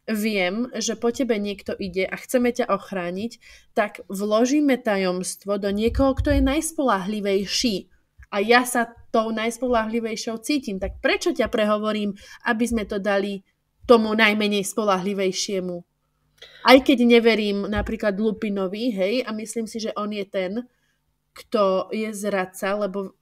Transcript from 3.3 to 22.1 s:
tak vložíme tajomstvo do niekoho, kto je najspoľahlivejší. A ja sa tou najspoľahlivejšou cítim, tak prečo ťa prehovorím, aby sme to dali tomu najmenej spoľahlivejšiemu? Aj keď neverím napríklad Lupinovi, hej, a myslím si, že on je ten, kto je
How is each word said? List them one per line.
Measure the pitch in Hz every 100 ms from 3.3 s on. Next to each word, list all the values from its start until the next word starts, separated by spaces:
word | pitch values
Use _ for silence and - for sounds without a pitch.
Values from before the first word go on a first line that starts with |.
| - - - _
tak | - 208 - -
vložíme | 190 208 214 247 302 285 247
tajomstvo | 233 196 185 180 180 - 196 202
do | 202
niekoho, | 202 226 254 269
kto | 262 294
je | 277
najspoľahlivejší. | 269 302 311 - 262 196 185 214 202 196 190 - 247 185 - _ _ - -
A | 202 214
ja | 240
sa | 240 247 233 - -
tou | 233 220
najspoľahlivejšou | 220 233 226 254 233 220 233 226 220 240 226
cítim, | - 294 226 190
tak | 190 -
prečo | 277 392 359
ťa | 262 214
prehovorím, | 220 208 214 214 214 208 196 - - -
aby | 226
sme | 233 233 202
to | 208
dali | 202 196 202 196 - _ _ _
tomu | - 233 220
najmenej | 214 214 214 208 202
spoľahlivejšiemu? | 190 - 214 185 190 196 190 185 - 190 180 175 - _ _ _ _ _ - -
Aj | 226 269
keď | 269 247 240
neverím | 233 226 220 208 202 196
napríklad | 208 202 214 214 196
Lupinovi, | 220 220 220 202 185 208 247
hej, | 196 190 247 -
a |
myslím | 214 220 233 220
si, | 226
že | 220
on | - 208
je | 208
ten, | 196 196 185 220 247 _ _ _ _ _ _
kto | - - 220 196 190 -
je | 220 220